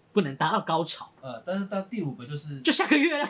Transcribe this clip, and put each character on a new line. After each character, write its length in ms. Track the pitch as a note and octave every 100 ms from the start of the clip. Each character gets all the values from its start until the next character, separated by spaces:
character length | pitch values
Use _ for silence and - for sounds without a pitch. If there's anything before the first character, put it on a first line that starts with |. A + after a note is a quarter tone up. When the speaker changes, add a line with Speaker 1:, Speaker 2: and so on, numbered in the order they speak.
| _
Speaker 1:
不 80 | G#3
能 160 | D3 C3+
达 160 | D#3+
到 80 | G#3
高 240 | - E3
潮。 260 | D#3+ - - _
Speaker 2:
呃， 180 | C3 A2+ F3
但 120 | G3
是 60 | G3
到 140 | G3
第 200 | F#3+ A3
五 100 | D3
个 140 | A#2+ A#2+
就 100 | D3
是 240 | D3+ C#3
Speaker 1:
就 100 | G3+
下 160 | - F#4+
个 120 | D4
月 180 | D#4+
了， 80 | D4